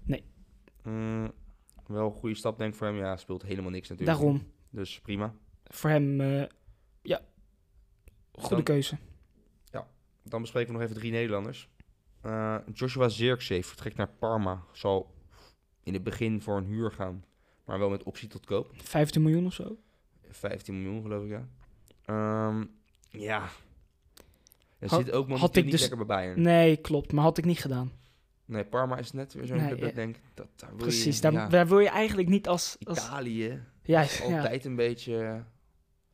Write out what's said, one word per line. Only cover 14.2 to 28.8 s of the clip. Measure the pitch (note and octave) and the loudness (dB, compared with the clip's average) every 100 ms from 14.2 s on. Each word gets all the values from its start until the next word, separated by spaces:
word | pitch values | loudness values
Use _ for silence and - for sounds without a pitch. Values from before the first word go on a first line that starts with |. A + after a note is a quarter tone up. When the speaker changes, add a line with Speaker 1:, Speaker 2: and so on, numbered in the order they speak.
| A2+ A2 F#2+ F#2 E2+ | 0 0 0 -4 -10
Speaker 2:
Zal | - G#2 F#2+ - - - - - _ _ _ | -4 0 0 0 -10 -20 -20 -20 _ _ _
in | - | -6
het | F#2+ | -6
begin | G#2+ - A2+ G#2+ | -4 -2 -2 -2
voor | G#2+ G2+ | -2 -4
een | F#2+ | -2
huur | A2 A2 | -4 -4
gaan, | - F#2 F#2 - _ _ _ | -4 -8 -8 -14 _ _ _
maar | - G2 | -6 0
wel | G2+ | 0
met | G2 | 0
optie | - - G#2+ | -6 -12 -14
tot | - - | -14 -4
koop. | G2 - | -4 -4
Speaker 1:
Vijftien | - - D3+ D3+ D#3+ | -12 -2 2 2 4
miljoen | D#3 E3 F3+ | 4 4 0
of | |
zo? | - - A3 _ _ _ _ - | -4 -10 -12 _ _ _ _ -20
Speaker 2:
Vijftien | - G2+ - - F#2+ | -10 -8 -8 -8 -8
miljoen, | F#2+ A2 | -6 -6
geloof | G#2+ G#2 | -6 -8
ik, | G#2 | -8
ja. | G#2 B2+ - - _ _ _ | -10 -12 -18 -20 _ _ _
Ehm, | - G#2+ G#2+ A2 A2 A2 G#2 - _ _ _ | -6 -2 0 0 0 -2 -6 -12 _ _ _
ja. | G#2+ G#2 G#2+ F2 - - - _ _ _ - - _ _ _ _ _ | -10 -4 -4 -6 -12 -20 -20 _ _ _ -20 -20 _ _ _ _ _
Er | - | 0
Speaker 1:
Had, | D#3+ | 2
Speaker 2:
zit | B2+ | 2
ook | B2+ | 0
Speaker 1:
had | C3+ | 0
Speaker 2:
momenteel | C3 F3 F#3 | 2 4 4
Speaker 1:
ik | |
Speaker 2:
niet | D3+ | 4
Speaker 1:
dus | D#3 | 4
Speaker 2:
lekker | B2+ A#2+ G#2+ | 2 0 -2
bij | G2 | 0
Bayern. | F#2 F#2 | 0 2
Speaker 1:
Nee, | E3+ E3+ E3 D#3 | 6 8 8 6
klopt, | - D3 - | 2 -2 0
maar | D3 | 4
had | D#3+ D#3+ | 4 4
ik | |
niet | E3 E3 | 2 0
gedaan. | C3+ B2+ B2+ - - _ _ _ | -2 -4 -4 -8 -20 _ _ _
Speaker 2:
Nee, | - A2 | -8 -6
Parma | G2+ B2 | -2 0